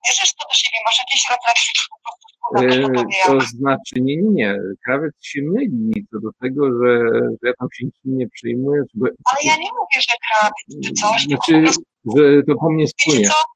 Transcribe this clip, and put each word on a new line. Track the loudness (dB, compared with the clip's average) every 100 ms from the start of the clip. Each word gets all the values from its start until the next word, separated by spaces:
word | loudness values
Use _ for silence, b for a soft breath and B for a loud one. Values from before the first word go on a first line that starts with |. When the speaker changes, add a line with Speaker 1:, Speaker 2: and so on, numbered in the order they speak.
| 0
Speaker 1:
Bierzesz | 0 0 -4
to | -4
do | -2
siebie, | -2 -2 -2
masz | -2
jakieś | -2 -2 -2
refleksje, | -2 0 0 0 -2
czy | -4
po | -10
prostu | -18 -18 _
słuchasz, | _ -4 0 2 2
co | 2
Speaker 2:
E, | 0
Speaker 1:
tobie | -2 0 2
Speaker 2:
to | 2 0 -2
znaczy, | -2 -2 -2 -2
nie, | -2 0
nie, | 2 2
nie. | 0 -2 -6 -10 -4
Krawiec | -4 -4 -8
się | -12 -6
myli | -4 -2 -2 -2 -2 -4 -6
co | -10
do | -10 -8
tego, | -6 -2 -2 2
że, | 2 2 2 0 0 -2
że | -4
ja | -4
tam | -8
się | -8 -12
niczym | _ -6 -4
nie | -6
przejmuję, | -8 -6 -4 -2 -2 -4
czy | -4
bo | -4
Speaker 1:
Ale | -2 -2 0
ja | 0 -2
nie | -2 -8
mówię, | -4 -2 -2
że | -4 -2
krawiec | 0 0 -2 -18 -12 -8
czy |
coś, | -2 0 0 0
tylko | -2 4
Speaker 2:
Znaczy, |
Speaker 1:
po | 6
prostu | 6 2 -6 _ 0 4
Speaker 2:
że | 8 6
to | 4 0
po | 0
mnie | 0 0
Speaker 1:
Wiecie | 0 2
Speaker 2:
spłynie. | 4 4
Speaker 1:
co? | 2 0